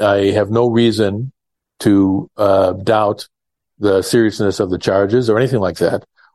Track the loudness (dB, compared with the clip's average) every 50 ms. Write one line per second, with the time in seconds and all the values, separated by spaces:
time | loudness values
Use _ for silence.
0 | 0 0 0 2 2 0 0 0 0 0 0 0 0 0 2 2 2 2 2 0
1 | -2 -2 -2 -6 -8 -10 -12 _ _ _ _ _ _ _ _ -4 0 2 2 4
2 | 4 2 0 -2 -4 -8 _ -2 0 0 2 2 2 0 -2 -4 -2 0 0 2
3 | 2 0 -2 -6 -10 -20 _ _ _ _ _ _ _ _ _ -4 0 0 2 2
4 | 0 2 2 2 2 2 0 -2 -2 -2 -2 -2 -2 -4 -4 -4 -2 0 0 0
5 | 0 2 0 0 0 2 0 0 0 0 -2 -2 -2 -4 -4 -2 -4 -2 -2 -4
6 | -8 _ _ _ _ _